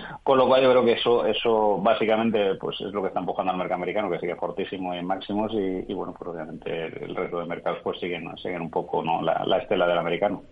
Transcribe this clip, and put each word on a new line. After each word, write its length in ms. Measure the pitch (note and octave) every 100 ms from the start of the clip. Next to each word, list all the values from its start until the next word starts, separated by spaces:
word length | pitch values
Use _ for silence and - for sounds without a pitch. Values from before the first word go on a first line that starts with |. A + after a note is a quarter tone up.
| - -
Con 160 | - C3+
lo 80 | B2
cual 160 | C3
yo 80 | C3
creo 160 | B2+ A#2
que 60 |
eso, 340 | A2+ A#2+ A#2+ A2
eso 540 | G#2 A#2+ A2 G#2+ G2
básicamente, 720 | G#2 A2 A2 A2 A2+ G#2+ G2+ F#2
pues 180 | - -
es 120 | F#2
lo 80 | G2+
que 60 | F#2+
está 140 | G2
empujando 320 | F#2 - F#2+
al 40 | F2+
mercado 240 | F2+ F2+
americano, 300 | F2+ F#2+ G2+
que 80 | E2
sigue 160 | F2 D#2+
fortísimo 580 | F2 F#2 F2+ F#2+ F#2
en 140 | F2+ F2+
máximos 440 | F#2+ - G#2 G#2+
y, 400 | A2 F#2+ F#2 -
y 20 | F#2+
bueno, 180 | F2 F2
pues 140 | F2+
obviamente 400 | E2 D#2+ D#2+ - E2+ D#2+
el, 240 | - E2+
el 60 | F2+
resto 240 | F#2 F2
de 80 | E2+
mercados 320 | E2+ F2 F2
pues 160 | G2 F2
siguen, 380 | F2+ F2 E2+ F2+
siguen 240 | - F2
un 80 | E2+
poco, 320 | F2+ E2 E2
¿no? 220 | D#2+ E2+
la, 180 | E2 - -
la 100 | F#2+
estela 300 | - G2 F2
del 100 | E2+
americano. 460 | E2+ E2+ G2+ G2 -